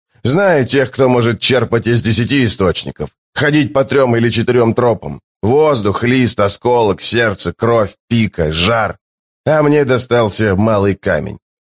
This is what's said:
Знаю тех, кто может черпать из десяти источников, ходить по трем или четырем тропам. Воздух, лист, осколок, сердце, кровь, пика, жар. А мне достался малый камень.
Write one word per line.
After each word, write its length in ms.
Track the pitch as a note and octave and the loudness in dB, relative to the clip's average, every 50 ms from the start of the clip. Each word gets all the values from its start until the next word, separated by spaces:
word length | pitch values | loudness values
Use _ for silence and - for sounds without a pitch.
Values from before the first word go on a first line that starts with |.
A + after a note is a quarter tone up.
| _ _ _ _ - | _ _ _ _ -4
Знаю 420 | A#2 C#3+ F#3+ G3+ F#3+ E3 C#3 B2 | -2 0 2 2 2 2 2 0
тех, 240 | - C3+ C#3 C3 - | 0 0 0 0 0
кто 180 | - - C3+ B2+ | 0 0 2 2
может 320 | B2 A#2+ A2+ A#2+ A2 - | 2 2 2 0 -2 -2
черпать 460 | - - C3 A#2+ A2+ - A#2 A2+ - | 0 0 0 0 0 0 -2 -2 0
из 160 | A#2 A#2+ A2+ | 0 0 0
десяти 420 | - A#2 G#2 A2+ A#2+ - C#3 C#3 B2 | 0 0 0 0 0 0 0 0 0
источников, 680 | G2+ - - F#2+ F2 D#2 - - C2+ - - D2 - _ _ _ _ - | 0 0 0 -2 -2 -2 -4 -6 -10 -10 -10 -12 -12 _ _ _ _ -6
ходить 380 | - D3 D3 D3+ D3+ C#3 - | -4 -2 0 2 0 0 0
по 120 | - C3+ C3+ | 0 -2 -2
трем 320 | - C3+ C#3+ C3+ B2 A#2 | 0 0 0 2 2 2
или 140 | A#2 A#2 A#2 | 2 0 0
четырем 440 | - A#2 G#2+ B2+ A#2+ B2 A#2 A2+ A2 | 0 0 0 0 2 2 2 2 2
тропам. 460 | B2+ B2 A#2+ G#2+ - - D2 C#2 C2 _ _ _ _ | 2 2 0 0 -2 -6 -12 -14 -14 _ _ _ _
Воздух, 600 | - G#2+ C3+ D3+ D#3 D3+ C#3 A2+ G2 G#2 F#2 - A#2 | -2 2 2 4 4 2 2 0 0 -2 -2 -2 0
лист, 360 | A#2+ B2+ C3 B2 G#2 - - | 0 2 2 0 0 0 0
осколок, 600 | G2+ G2 - - - A#2+ B2 A#2+ A2+ G2+ F2+ - | 0 0 0 -2 0 0 2 2 2 0 -2 -2
сердце, 520 | - - A2 A#2 A#2 A2 F#2+ - - F2 | -4 -2 0 0 0 0 -2 -4 -6 -6
кровь, 420 | - - A2+ A#2 A#2 A2+ G#2 F#2 - _ _ - | -6 -2 -2 0 0 0 0 -2 -6 _ _ -4
пика, 440 | A#2 A#2 A2 G2 - - D#2+ D#2 | -2 0 0 -2 -2 -2 -4 -2
жар. 460 | D#2 E2 F2 G#2 A#2 A2+ G#2 F2+ F2 - _ _ _ _ _ _ _ _ - | -2 -2 -2 0 0 -2 -2 -4 -6 -12 _ _ _ _ _ _ _ _ -2
А 160 | C#3 D#3 D3+ | 0 0 2
мне 220 | D3 D3 D3 D3+ C#3+ | 2 2 2 2 2
достался 680 | B2 B2+ A#2+ A#2+ - A#2+ A#2+ A2+ G2+ - - A2 G#2 F#2 | 0 0 -2 0 0 0 0 0 0 0 0 0 0 0
малый 400 | F#2+ G#2+ A2+ G#2+ G2+ G2 G2+ F#2+ | 0 0 2 2 0 0 0 -2
камень. 440 | - - G2 E2+ D2 D2 D2 D2 - _ _ _ _ | -2 -4 -4 -4 -4 -4 -8 -12 -16 _ _ _ _